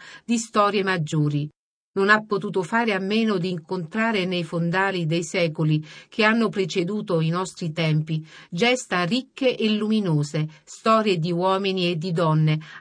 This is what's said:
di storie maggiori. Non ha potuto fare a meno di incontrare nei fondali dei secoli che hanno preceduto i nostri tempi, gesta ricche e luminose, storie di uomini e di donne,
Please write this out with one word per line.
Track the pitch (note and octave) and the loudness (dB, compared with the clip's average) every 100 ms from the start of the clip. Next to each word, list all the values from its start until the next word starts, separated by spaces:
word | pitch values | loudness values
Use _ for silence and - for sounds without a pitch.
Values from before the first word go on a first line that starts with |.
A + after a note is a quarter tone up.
| - - - | -6 -20 -2
di | A#3 | -2
storie | - A3 G3+ G3+ | 0 2 2 2
maggiori. | G3 F#3 D3+ D#3+ D3 D3 D3 - _ _ _ | 0 0 0 0 0 0 -4 -10 _ _ _
Non | - G3 | -2 4
ha | G#3+ | 4
potuto | G#3+ G3+ G#3 F#3 | 4 -4 -2 -4
fare | E3+ A3+ A#3 | -2 0 0
a | F#3+ | 0
meno | F#3+ G#3+ A3 G3 | 0 0 2 0
di | F3+ | -2
incontrare | F3+ - F#3 D#3+ A3 A3+ G#3+ | -4 -6 -8 -6 -2 -2 0
nei | F#3 F3+ E3 | -2 -2 -4
fondali | E3+ E3+ F#3 G3 F#3 E3 | -2 0 0 0 0 -2
dei | E3+ E3 | -2 -2
secoli | F#3+ E3+ D#3 D#3 D3+ D#3 - - | 0 -2 0 0 0 -2 -16 -14
che | - | 0
hanno | G#3+ A3+ A3 | 2 4 0
preceduto | G3+ F#3+ G3 F3 G#3 G#3 E3+ | 0 -2 -2 -2 -4 -2 0
i | D#3+ | 0
nostri | F3 F#3 - F3 | -2 -4 -6 -8
tempi, | D#3+ D#3+ D#3 D#3 D#3+ D#3 - - | -2 0 0 0 -4 -6 -18 -12
gesta | E3+ A#3 B3+ - F#3 | -2 0 0 -2 -2
ricche | F3 A#3+ B3+ - C4 - | 0 -2 -4 -2 -2 0
e | A3 | 0
luminose, | G#3+ G#3+ A3 F#3+ D3+ C#3+ D#3 D#3 - | 0 0 0 2 0 0 -2 -4 -6
storie | - - A3+ A3 G#3+ F3+ | -20 -6 2 2 4 0
di | E3 | 0
uomini | E3+ F#3 F#3+ G3 F#3+ F3 | 0 2 2 0 0 0
e | F3 | -2
di | F#3 | -2
donne, | E3+ E3 D#3 D#3 D#3 D#3 - | 0 2 4 4 2 -4 -6